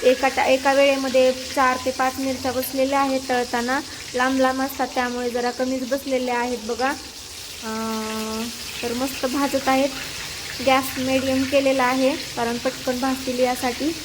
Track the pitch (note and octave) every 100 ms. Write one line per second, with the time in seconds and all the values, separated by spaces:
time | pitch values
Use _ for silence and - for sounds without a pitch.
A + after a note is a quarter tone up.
0 | B3 B3+ C4+ C4 B3+ C4 C#4 C#4 C#4 C4+
1 | C4+ B3+ B3+ B3+ - - C4 B3+ C4 B3+
2 | C4 C4 C4+ B3+ C4 B3 C4 C4+ C4 C#4
3 | C#4 C4 C4 B3+ B3 A#3+ A#3+ C4+ D4+ -
4 | - B3 B3+ C4+ C4 C4 C4+ C#4 B3+ B3+
5 | B3 B3 B3 A#3+ A#3+ B3 B3+ C4 B3 C#4
6 | C#4 C4 B3+ A#3+ B3 B3 G#3+ A3+ B3+ D4
7 | - - - - - - A3+ A3 A3 A3
8 | A3 A3 A3 A3 A#3 - - - A3+ A#3
9 | C4+ C4 C4 C#4 C#4 C4+ C4+ C4 C#4 -
10 | - - - - - - B3 C4 C4 -
11 | C4 C4 C4 C4 C4+ C#4 C4+ C4+ B3 C4
12 | C4 D4+ - - A#3 A#3+ C4 B3+ - B3
13 | C4+ C4 C4 B3 B3 B3+ B3+ A#3+ C#4 D#4+